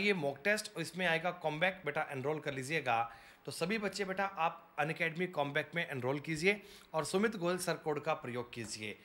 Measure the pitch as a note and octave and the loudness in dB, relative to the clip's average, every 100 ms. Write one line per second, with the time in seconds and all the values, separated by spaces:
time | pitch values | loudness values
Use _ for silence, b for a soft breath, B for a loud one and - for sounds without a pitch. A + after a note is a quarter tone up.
0 | G3+ G3 C#3+ C3+ G3+ G#3 G#3 - E3 F3 | 6 4 2 0 2 2 0 -6 -6 0
1 | F3+ D#3+ F3 F3 D#3+ D3+ F#3 F#3+ D3+ D3+ | 2 2 2 0 -2 2 2 2 -2 -2
2 | D3+ C#3+ C3 D#3 D3 C3 C3 D#3+ C3 A2+ | -2 -2 -2 -2 -2 -4 -2 0 2 2
3 | A#2 B B B - - E3+ A3 G#3 F#3+ | 2 B B B -10 -4 0 0 0 -2
4 | F#3+ F#3 G3 G3 E3 - - - D3 D#3 | -2 0 -2 2 0 0 -8 -2 0 2
5 | E3+ D#3 F3+ F3+ C#3+ C#3+ D3 E3 E3+ C3 | 0 0 -2 0 2 2 0 -2 -2 -2
6 | B2 C#3+ C#3 D#3+ F3 G#3 B B B D#3+ | 0 -2 -2 0 2 2 B B B -2
7 | D3 F#3+ A3+ A3 E3+ F3+ F3 D#3+ D#3 D3 | 2 2 2 2 0 0 0 -2 0 -2
8 | D3 D3+ B2 A#2+ A#2+ - G#2 G#2+ G#2+ G2 | 0 -2 -2 -6 -6 -8 -8 -6 -8 -8